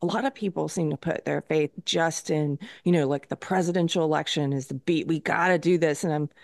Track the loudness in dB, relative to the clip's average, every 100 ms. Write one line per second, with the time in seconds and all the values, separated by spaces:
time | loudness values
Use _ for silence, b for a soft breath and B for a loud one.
0 | -2 0 -2 -2 -6 -2 -4 -2 -2 -2
1 | -4 -4 -2 -4 0 0 0 -4 -4 0
2 | 0 -2 -2 0 0 -2 -8 B 2 4
3 | 4 0 -4 -10 -2 0 2 2 2 2
4 | 2 0 0 -2 0 -2 -4 -6 0 0
5 | 2 -2 0 2 4 4 4 2 2 0
6 | 0 0 -2 _